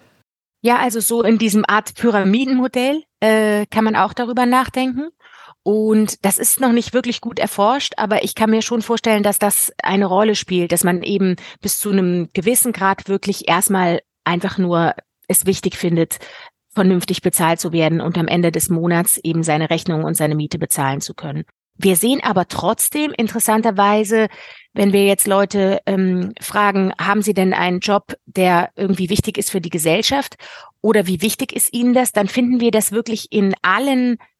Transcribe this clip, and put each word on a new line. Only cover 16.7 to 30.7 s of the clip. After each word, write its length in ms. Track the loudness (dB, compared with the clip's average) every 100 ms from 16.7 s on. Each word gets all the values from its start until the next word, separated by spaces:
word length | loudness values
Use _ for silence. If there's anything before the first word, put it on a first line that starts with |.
vernünftig 480 | 0 2 2 0 -2
bezahlt 380 | -2 0 2 0
zu 140 | 0
werden 260 | 0 2 0
und 180 | -2 -2
am 120 | 0
Ende 240 | 2 0
des 160 | 0 -2
Monats 480 | 0 2 0 0 -2
eben 260 | -2 -2
seine 260 | 0 0 0
Rechnung 360 | -2 -2 -2 -2
und 100 | -2
seine 180 | -2
Miete 240 | -2 -4 -6
bezahlen 440 | -4 -2 -2 -2
zu 120 | -8
können. 300 | -12 -10 -10 -12 _ _ -2
Wir 220 | 2 2
sehen 240 | 2 0
aber 240 | 0 0 0
trotzdem 640 | -2 -2 -2 -2 -2 -4
interessanterweise, 1160 | -2 -4 -2 0 2 2 2 2 2 2 2 0 -4 -20 -20 -12
wenn 200 | 0 2
wir 120 | 4 4
jetzt 220 | 2 2
Leute, 520 | 2 2 0 0 0 0
ähm, 460 | 0 0 0 -4 -8
fragen, 540 | -6 0 2 2 0 -2
„Haben 240 | -2 0
Sie 120 | 0
denn 200 | 2 0
einen 260 | 0 0 -2
Job, 340 | 0 0 -2 -12 -10
der 440 | 0 2 2 0 -4
irgendwie 320 | -2 -2 0
wichtig 280 | -2 -2 -4
ist 140 | -4
für 80 | -4
die 100 | -4
Gesellschaft 680 | -2 0 2 0 -2 -4 -12 -20 -20 -20